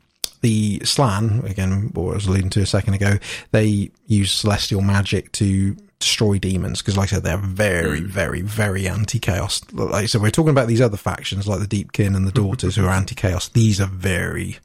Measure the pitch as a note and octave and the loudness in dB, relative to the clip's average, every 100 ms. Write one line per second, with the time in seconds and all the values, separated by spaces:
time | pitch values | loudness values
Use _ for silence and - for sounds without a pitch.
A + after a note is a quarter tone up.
0 | _ _ - - A#2+ G#2+ G#2+ G2 - - | _ _ -12 -2 0 2 0 -2 -2 0
1 | B2+ G2 A2 A2 A#2 G2 F#2 G2 G#2+ - | 0 0 0 0 -2 -2 0 0 -2 -4
2 | F2+ G2+ G2 F#2+ F#2 G#2 F#2+ G2+ G2 G2 | -4 -2 0 0 0 0 0 0 0 0
3 | G2+ G2+ - - - A2 G#2+ G2+ - - | 2 0 -2 -12 -2 2 2 2 -2 -8
4 | - G#2 G2 - G#2+ G2 - G2+ G2 G2 | 0 2 2 0 0 0 0 0 2 2
5 | G2 G2 - - G2+ F#2+ G2 - - - | 0 -2 -4 -2 2 2 0 -2 -12 -6
6 | - - G#2+ G2 F#2 F#2 - - - G2 | -2 2 2 2 0 -2 -2 -4 -2 0
7 | G2 F#2 F2 F#2 G2 F#2+ G#2 F2 D#2+ D2+ | 0 0 -2 -2 -2 0 0 0 0 -2
8 | F#2+ G2 D2+ F2 G2+ A2 G#2 F#2+ F#2 F#2+ | -4 -4 -4 -4 -4 -2 -2 0 -2 -2
9 | G#2 A2 - F2+ F2 - - - G#2 G#2 | -2 -2 -2 -2 -2 -6 -6 -6 -2 -2
10 | G#2+ A2 G#2+ E3 D#3 C3+ A#2 A2+ A#2+ G2+ | 0 2 2 4 4 4 4 4 2 0
11 | G2 F2+ - G2 G2+ F#2+ G2+ G2+ - - | -4 -6 -4 -4 -2 -2 -2 -2 -2 0
12 | G2+ G2 F#2+ F#2+ G2 - F2+ F#2+ F#2 F#2+ | 2 2 2 2 0 0 -2 2 2 2
13 | F#2+ - F#2+ F2 - A#2+ A2+ F#2+ F#2+ F#2+ | -2 -2 -2 -2 0 4 4 4 -2 -2
14 | F#2+ F2 F2+ - F#2 - | -2 -2 -4 -6 -8 -10